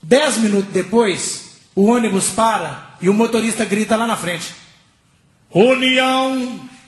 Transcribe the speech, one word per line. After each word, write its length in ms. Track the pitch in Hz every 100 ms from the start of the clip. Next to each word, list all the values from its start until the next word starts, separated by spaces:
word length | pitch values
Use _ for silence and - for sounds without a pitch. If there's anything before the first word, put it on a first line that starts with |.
Dez 360 | 160 254 302 220
minutos 340 | 220 202 196
depois, 880 | 185 175 233 226 156 - - - - _
o 100 | -
ônibus 440 | 202 240 226 196 180
para 680 | - 226 208 160 135 - -
e 80 | 175
o 40 |
motorista 520 | 208 226 226 220 -
grita 300 | 214 202 214
lá 120 | 220 233
na 80 |
frente: 380 | 214 170 170 - - - _ _ _ _ _ _ _ _
União. 1040 | 170 233 254 262 254 262 262 262 262 247 226 - -